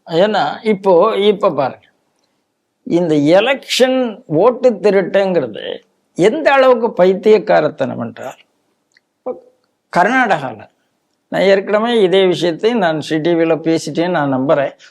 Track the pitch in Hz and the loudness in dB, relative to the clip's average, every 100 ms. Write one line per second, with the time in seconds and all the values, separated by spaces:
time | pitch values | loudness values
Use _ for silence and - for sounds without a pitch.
0 | - 165 208 202 147 - 220 196 190 170 | -6 0 0 0 -4 -4 -4 -2 2 2
1 | 214 202 208 196 202 143 127 110 _ _ | 2 2 0 2 0 -2 -4 -6 _ _
2 | _ _ _ _ _ _ _ _ - 170 | _ _ _ _ _ _ _ _ -4 -2
3 | 175 151 143 180 226 277 - - 254 262 | 0 0 2 2 2 -2 -4 0 0 2
4 | 254 196 - 156 226 226 254 202 202 196 | -2 -6 -4 0 0 2 0 2 0 0
5 | 165 190 196 170 123 101 - - _ _ | 0 0 0 -2 -4 -8 -12 -12 _ _
6 | _ - 190 302 311 277 262 247 233 - | _ 0 0 2 2 4 4 2 0 2
7 | 185 190 214 214 165 170 151 - 127 120 | 2 2 2 2 2 0 0 -2 -8 -8
8 | 117 113 120 - _ _ _ _ _ _ | -10 -12 -14 -16 _ _ _ _ _ _
9 | _ _ - - - _ _ _ _ 170 | _ _ -14 -14 -16 _ _ _ _ 0
10 | 190 262 233 165 131 107 107 _ _ _ | 0 0 0 -2 -4 -14 -20 _ _ _
11 | _ _ _ 170 185 196 196 208 233 233 | _ _ _ -2 2 2 0 -2 0 0
12 | 185 190 185 156 175 156 220 240 175 156 | 2 2 2 0 -2 -2 -2 0 -2 -2
13 | - 160 156 170 165 147 165 160 160 143 | -4 -4 0 0 0 0 0 -2 -2 -4
14 | 175 175 139 131 135 147 139 - - | -2 -2 -2 -2 0 0 -2 -8 -20